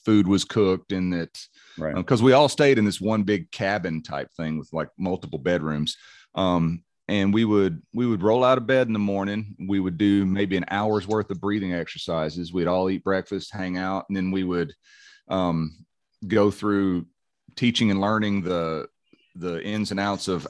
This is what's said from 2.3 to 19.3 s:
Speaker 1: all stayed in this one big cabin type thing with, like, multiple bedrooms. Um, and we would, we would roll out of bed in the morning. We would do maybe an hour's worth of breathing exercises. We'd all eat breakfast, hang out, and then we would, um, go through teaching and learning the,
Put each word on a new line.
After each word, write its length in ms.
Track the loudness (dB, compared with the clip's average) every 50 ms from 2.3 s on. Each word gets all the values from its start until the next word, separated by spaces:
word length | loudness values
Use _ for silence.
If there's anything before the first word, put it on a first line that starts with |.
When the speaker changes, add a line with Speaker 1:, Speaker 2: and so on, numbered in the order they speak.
| 6
Speaker 1:
all 160 | 6 6 4
stayed 300 | 4 4 4 4 6 6
in 60 | 4
this 140 | 2 0 0
one 220 | -2 0 0 0
big 300 | 2 2 0 -2 -2 -6
cabin 500 | -8 -4 -2 -2 -2 -2 -2 -4 -6 -6
type 300 | -8 -8 -8 -8 -8 -8 _
thing 220 | -8 -6 -4 -4 -6
with, 120 | -8 -6 -6
like, 160 | -6 -6 -6 _ -6
multiple 400 | -4 -4 -4 -4 -6 -8 -8 -4
bedrooms. 560 | -2 0 0 0 0 -2 -2 -2 -2 -4 -6 -10 -12 -20 -20 -20 -20 _ -4
Um, 500 | -2 0 2 2 2 2 0 -2 -4 _ _ _ _ _ -4
and 240 | -2 0 0 2 2
we 120 | 2 2
would, 360 | 2 4 4 2 2 0 -4 -12 _ -6
we 120 | -4 -2
would 160 | 0 0 0
roll 220 | 2 2 4 4 4
out 140 | 4 4 2
of 100 | 2 2
bed 200 | 2 2 2 2
in 60 | 0
the 60 | 0
morning. 560 | 0 0 0 -2 -2 -2 -4 -6 -8 -10 -12 -10 -6 -2
We 100 | -2 0
would 180 | 0 -2 0 2
do 280 | 4 4 4 4 4
maybe 320 | 2 2 0 0 0 0 -2
an 80 | -2 -2
hour's 380 | -2 -2 0 0 0 0 0 0
worth 220 | -2 -2 -2 -2
of 80 | -6 -6
breathing 340 | -4 -2 -2 -2 -2 -2 -4
exercises. 800 | -4 -6 -6 -10 -12 -8 -4 -2 -2 -2 -4 -4 -6 -8 -6
We'd 160 | -2 -2 0 2
all 220 | 2 2 2 0
eat 140 | -2 -2 -2
breakfast, 480 | -2 -2 -2 -2 -4 -6 -8 -8 -8 -10
hang 240 | -8 -6 -6 -4 -4
out, 280 | -4 -4 -4 -6 -4 -4
and 80 | -4 -2
then 120 | -2 -2
we 120 | -2 -2 -2
would, 300 | -2 -2 -2 -2 -4 -6 _ _ _ _ -20 -20 -20 -20 _ _ -4
um, 560 | -2 0 0 0 0 -2 -2 -4 -8 -12 -20 _ _ _ _ _ _ -12 -6 0
go 240 | 2 4 4 2
through 540 | 2 0 -2 0 0 2 2 2 0 -2 -4 -6 _ _ _ _ _ _ _ _ -8
teaching 360 | -2 0 0 2 2 2 2
and 100 | 2 2
learning 400 | 2 0 0 0 0 0 -2 -2
the, 460 | -2 -2 -2 -2 -2 -2 -4 -6 -8 -10 _ _ _ _ _ _ _ _